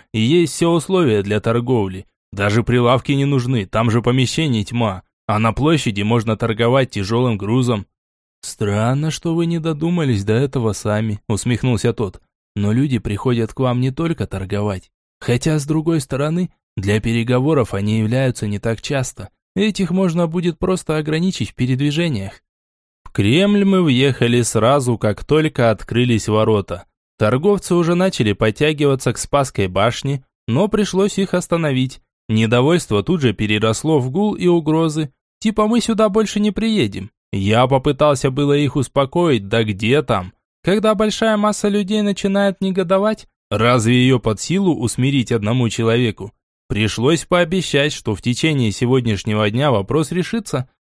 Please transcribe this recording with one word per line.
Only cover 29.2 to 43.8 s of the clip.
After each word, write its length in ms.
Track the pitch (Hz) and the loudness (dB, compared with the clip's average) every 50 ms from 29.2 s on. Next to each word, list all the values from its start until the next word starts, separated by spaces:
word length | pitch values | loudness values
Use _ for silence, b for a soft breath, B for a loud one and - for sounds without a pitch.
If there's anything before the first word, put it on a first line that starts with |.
| - - - 143 135 - - - 98 | -4 -2 0 0 0 0 -2 -2 -2
башне, 580 | 90 90 95 104 120 - - - 135 143 131 - _ _ _ _ | -2 0 0 0 0 0 -2 -4 -6 -6 -6 -8 _ _ _ _
но 220 | - 113 147 208 208 | -2 0 0 0 2
пришлось 500 | - 208 208 - - 185 202 208 - 196 | 0 0 0 0 0 0 0 0 0 -2
их 160 | 196 - - | -2 -2 -2
остановить. 640 | 180 - - 170 170 165 147 131 127 131 127 - - _ _ _ _ _ - | -4 -2 -2 -2 -2 0 0 0 0 -2 -2 -4 -12 _ _ _ _ _ -2
Недовольство 760 | 110 110 113 107 120 123 127 151 175 165 - - 110 101 | 0 2 2 4 4 4 4 4 2 2 0 0 0 0
тут 180 | 101 - 185 170 | 0 0 0 2
же 120 | 135 117 | 2 0
переросло 640 | 101 - 107 101 107 104 110 113 113 - - 156 160 139 | 0 0 0 0 0 2 2 0 0 0 0 0 2 2
в 120 | 123 131 | 0 0
гул 240 | 135 190 208 214 - | -2 -2 -2 -2 -2
и 120 | - 180 | 0 0
угрозы. 640 | 175 175 170 147 156 156 160 165 156 147 160 156 - - _ _ _ _ _ | 2 2 2 2 0 0 0 0 0 -2 -4 -6 -6 -10 _ _ _ _ _
Типа 260 | - 220 214 - 214 | -4 -2 0 0 0
мы 140 | 214 240 240 | 2 0 0
сюда 280 | - - 226 196 220 214 | 0 0 2 2 2 2
больше 300 | 190 220 220 - - 208 | 2 0 0 0 -2 -2
не 140 | 208 214 | -2 -2
приедем. 580 | 185 202 220 226 220 202 123 101 101 95 98 - - _ _ _ | -2 -2 -2 0 0 0 0 -2 -4 -8 -12 -12 -16 _ _ _
Я 340 | - 98 98 101 110 117 127 | -4 -2 0 2 4 4 4
попытался 640 | 123 135 131 - 147 139 - 151 151 139 127 - 135 | 2 2 2 2 0 0 2 2 2 2 2 0 -2
было 260 | 131 143 143 143 143 | 0 0 0 2 2
их 200 | 143 147 131 - | 2 0 0 0
успокоить, 720 | 147 127 - - 143 139 131 - 175 175 165 131 107 98 98 | -2 -4 0 0 0 0 0 0 0 2 2 2 0 0 0
да 160 | - 117 113 | 0 0 0
где 380 | 107 98 95 104 110 131 151 | 0 -2 -2 0 2 2 2
там? 300 | - - 117 98 90 92 - _ _ _ _ _ | 2 0 -2 -2 -4 -8 -14 _ _ _ _ _
Когда 320 | - 170 190 214 196 214 214 | -2 0 0 2 2 2 2
большая 420 | 196 220 214 - - 226 220 214 | 2 0 0 0 0 0 0 2
масса 320 | 208 208 214 202 - - 208 | 2 0 0 0 0 0 0
людей 340 | 202 208 202 185 214 214 | 0 0 0 0 -2 0
начинает 580 | 208 202 196 - - 196 196 202 202 196 185 - | 0 -2 -2 -2 -2 0 0 2 0 0 0 -2
негодовать, 640 | 190 190 185 196 185 170 190 190 202 214 220 - - _ _ _ _ _ | -4 -2 -2 -2 0 0 0 2 2 0 -2 -4 -8 _ _ _ _ _
разве 500 | 101 104 113 120 123 123 | -2 0 2 4 4 4